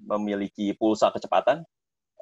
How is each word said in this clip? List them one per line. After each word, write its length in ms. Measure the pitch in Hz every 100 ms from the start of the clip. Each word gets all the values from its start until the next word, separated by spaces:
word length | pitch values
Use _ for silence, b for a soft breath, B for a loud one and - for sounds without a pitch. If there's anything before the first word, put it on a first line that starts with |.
| -
memiliki 680 | 107 104 101 101 - 101 95
pulsa 320 | 110 107 101
kecepatan, 560 | 104 - 92 117 151 165 _ _ _ _ -